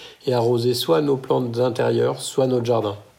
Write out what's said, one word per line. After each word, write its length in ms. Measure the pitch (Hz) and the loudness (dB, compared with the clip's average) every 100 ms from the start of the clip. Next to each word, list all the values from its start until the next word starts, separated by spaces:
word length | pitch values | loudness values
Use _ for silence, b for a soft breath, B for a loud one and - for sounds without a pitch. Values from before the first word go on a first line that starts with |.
| B B - | B B -2
et 80 | |
arroser 400 | 123 117 120 120 | 0 2 2 2
soit 280 | 120 - 160 | 0 2 2
nos 160 | 143 135 | 2 -2
plantes 400 | - 135 123 117 | 0 -2 -2 0
intérieures, 640 | 127 117 120 120 123 135 | 0 0 0 2 0 -2
soit 260 | - - 131 | -4 0 2
notre 180 | 123 117 | 0 2
jardin. 300 | 113 104 98 - | 0 0 -6 -14